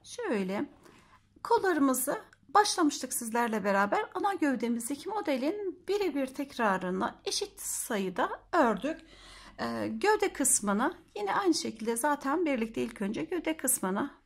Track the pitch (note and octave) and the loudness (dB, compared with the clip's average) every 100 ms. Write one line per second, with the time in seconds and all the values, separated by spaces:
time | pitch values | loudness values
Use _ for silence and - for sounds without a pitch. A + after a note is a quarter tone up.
0 | - - A4+ A3 F#3 G3+ C#4+ - - - | -14 -6 -2 0 0 -2 -6 -10 -20 -20
1 | _ - _ - - A#4 F#4+ D#4 C#4 C4 | _ -20 _ -14 2 2 4 4 4 2
2 | - G#4+ - - - G4+ G#4 - D4+ - | -2 -4 -8 -20 2 4 4 4 2 2
3 | B3+ - A#3 A#3 A#3 A3 G3 G3 G3+ F#4 | -6 -6 -2 0 2 2 2 4 4 2
4 | A4 F#4 G4+ F#4+ D4 B3 A#3 A#3+ - C#4+ | 0 0 0 2 2 2 0 -2 -2 -6
5 | F#4 G#4+ E4 C4 C#4 G#4 G4 - - G4+ | -4 -4 0 0 0 -2 -6 -8 -2 0
6 | F#4+ C#4 C4 - C#4 - A3 F#3 F3+ F#3 | 0 0 -4 -4 -8 0 2 2 0 -2
7 | A3+ - - - G4+ - - - - A3 | -2 -4 -6 -4 -6 -8 -8 -6 -4 -2
8 | F#3 F3 D#4+ G#4+ _ F4+ A#3+ G#3+ C#4 D#4+ | -2 -2 -2 -4 _ 4 4 4 -4 -6
9 | - - - - - - A#3 A#3 A3 A3 | -12 -20 -20 -20 -20 -8 -6 -4 -4 0
10 | G4 G#4+ G4+ - C4+ - G3+ G3+ C#4 - | 2 2 2 0 2 2 2 0 0 -2
11 | - G4+ G4+ F#4+ G4 D#4 A#3 A3 A3 A#3 | -14 -6 -2 2 2 2 -2 -4 -4 0
12 | D4+ C#4+ C4+ D#4 D#4+ C4 A3+ B3+ B3 - | 0 0 0 0 2 0 -2 -2 -4 -2
13 | G3 A3+ D#4 F4 D#4+ D#4+ C4 - F#3 G3 | -4 -4 -4 -2 -2 -2 -2 0 0 -2
14 | C#4+ - | -4 -8